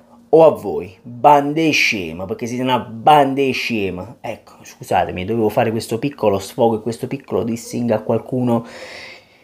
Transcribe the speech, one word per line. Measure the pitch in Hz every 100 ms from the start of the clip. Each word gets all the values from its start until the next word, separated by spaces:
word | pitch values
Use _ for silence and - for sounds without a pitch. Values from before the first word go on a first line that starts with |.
| _ _ -
o | 156 160
a |
voi? | 139 104 76 87 -
Bande | - 120 143 147 143 151 160
e |
scema, | 147 - 110 85 80 95
perché | - 117
siete | 123
una | 127 127
bande | 113 113 113 151 139 135 139
e |
scema. | 123 - 117 98 90 98 -
Ecco, | 117 107 - -
scusatemi, | - - - 95 87 87 92
dovevo | 117 107
fare | 123 113
questo | 110 - 113
piccolo | 143 - 107 98
sfogo | - - 117 110
e |
questo | 117 113 123
piccolo | 104 - 104
dissing | 113 117 - 120 120
a | 107
qualcuno | - 113 - 127 123 117 117 - - - - - _ _